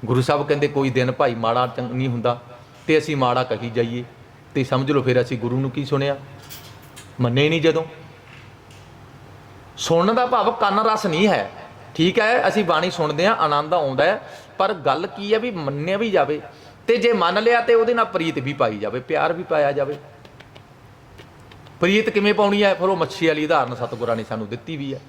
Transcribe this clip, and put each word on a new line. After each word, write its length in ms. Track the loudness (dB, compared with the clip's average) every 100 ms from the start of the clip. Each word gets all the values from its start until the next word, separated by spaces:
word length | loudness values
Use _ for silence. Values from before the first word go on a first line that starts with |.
ਗੁਰੂ 180 | 0 0
ਸਾਹਿਬ 260 | 2 0 0
ਕਹਿੰਦੇ 200 | 0 0
ਕੋਈ 220 | 0 0
ਦਿਨ 220 | 0 -2
ਭਾਈ 220 | 0 0
ਮਾੜਾ 320 | 0 0 0 0
ਚੰਗ-, 260 | -4 -8
ਨਹੀਂ 160 | -4 -4
ਹੁੰਦਾ 320 | -2 -2 -2 -8 -20 -20 -18 0
ਤੇ 120 | 0
ਅਸੀਂ 180 | 2 0
ਮਾੜਾ 280 | 2 2
ਕਹੀ 260 | 0 -4 -4
ਜਾਈਏ 340 | -2 -2 -4 -10 -18 -20 -20 -8
ਤੇ 100 | -4
ਸਮਝ 260 | 0 0 2
ਲਓ 120 | 0
ਫਿਰ 200 | 2 0
ਅਸੀਂ 160 | 0 -4
ਗੁਰੂ 220 | -2 -2
ਨੂੰ 100 | -2
ਕੀ 140 | -4
ਸੁਣਿਆ, 320 | -4 -2 -2 -4 -10 -20 -20 -20 -20 -20 -20 -20 -20 -4
ਮੰਨੇ 280 | -2 2 2
ਨਹੀਂ 140 | 2
ਜਦੋਂ। 220 | 2 2 -4 -12 -20 -20 -20 -20 -20 -20 -20 -20 -20 -20 -20 -20 -20 -20 -20 -20 -20 -12
ਸੁਣਨ 380 | 0 2 4
ਦਾ 120 | 2 2
ਭਾਵ 260 | 2 0
ਕੰਨ 260 | 0 0 2
ਰਸ 280 | 2 0 0
ਨਹੀਂ 220 | 2 2
ਹੈ। 220 | 2 -2 -10 -20 -20 -16
ਠੀਕ 240 | 0 2 2
ਹੈ, 300 | 2 2 2
ਅਸੀਂ 160 | 2
ਬਾਣੀ 260 | 2 2 0
ਸੁਣਦੇ 360 | -2 -2 2 2
ਹਾਂ, 100 | 2
ਆਨੰਦ 380 | 2 2 2
ਆਉਂਦਾ 300 | 0 0 2
ਹੈ, 180 | 2 2 -6 -20 -20 -2
ਪਰ 160 | -2
ਗੱਲ 320 | 0 0 -2 -2
ਕੀ 280 | -8 0
ਹੈ 40 | 0
ਵੀ 120 | 0
ਮੰਨਿਆ 460 | -4 -6 -4 -4 -2
ਵੀ 140 | 0
ਜਾਵੇ 300 | 2 2 -2 -8 -20 -20 -16 0
ਤੇ 100 | 2
ਜੇ 160 | 2
ਮੰਨ 300 | 2 2 2
ਲਿਆ 180 | 2 2
ਤੇ 140 | 4
ਉਹਦੇ 200 | 4 4
ਨਾਲ 100 | 2
ਪ੍ਰੀਤ 340 | 0 -2 -2 -4
ਵੀ 140 | -6
ਪਾਈ 260 | 0 -2 0
ਜਾਵੇ, 220 | -6 -6
ਪਿਆਰ 320 | -4 -2 0
ਵੀ 100 | -2
ਪਾਇਆ 300 | -2 0 0
ਜਾਵੇ। 240 | 0 -4 -6 -14 -20 -20 -20 -20 -20 -20 -20 -20 -20 -20 -20 -20 -20 -20 -20 -20 -2
ਪ੍ਰੀਤ 300 | 2 2 2
ਕਿਵੇਂ 240 | 2 2
ਪਾਉਣੀ 280 | 4 2 4
ਹੈ? 120 | 2
ਫਿਰ 140 | 2 0
ਉਹ 80 | 0
ਮੱਛੀ 300 | -2 0 0
ਵਾਲੀ 180 | 0
ਉਦਾਹਰਨ 300 | 2 2 0
ਸਤਿਗੁਰਾਂ 420 | -4 -8 -4 -2 -2
ਨੇ 80 |
ਸਾਨੂੰ 240 | -4 -8 -8
ਦਿੱਤੀ 280 | -10 -10 -10
ਵੀ 180 | -8
ਹੈ। 60 | -10